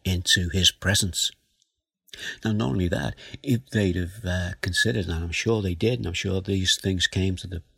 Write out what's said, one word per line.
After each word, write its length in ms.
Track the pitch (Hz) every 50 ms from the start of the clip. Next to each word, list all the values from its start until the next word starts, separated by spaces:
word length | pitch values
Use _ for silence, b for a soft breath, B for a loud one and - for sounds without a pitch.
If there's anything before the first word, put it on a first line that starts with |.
| -
into 460 | 92 92 87 - - - 98 90 85
his 220 | - 95 87 -
presence." 580 | - - - 92 101 - 107 90 - - - - - _ _ _ _ _ _ _ _ _ _ _ _ _ _ _ B B B B B B -
Now, 80 | 110
not 200 | 107 104 117 131
only 180 | 131 95 90 85
that, 260 | - 65 69 - - B B B B B
if 280 | - 143 123 117 - _
they'd 260 | - 110 101 92 87
have, 300 | 90 90 87 - - -
uh, 260 | 90 90 90 87 90 90 -
considered, 440 | - 95 87 - - 113 120 110 87
and 180 | 87 82 80 85
I'm 80 | 82
sure 300 | 82 - - 110 113 107
they 140 | 98 92 87
did, 240 | 82 110 113 127 117
and 80 | 104
I'm 60 | 85 87
sure 280 | - - 95 95 95
these 360 | 90 98 98 95 95 95 -
things 300 | - - 98 95 90 -
came 300 | - - 98 92 95 92
to 100 | - -
the 160 | 90 90 85 - _ _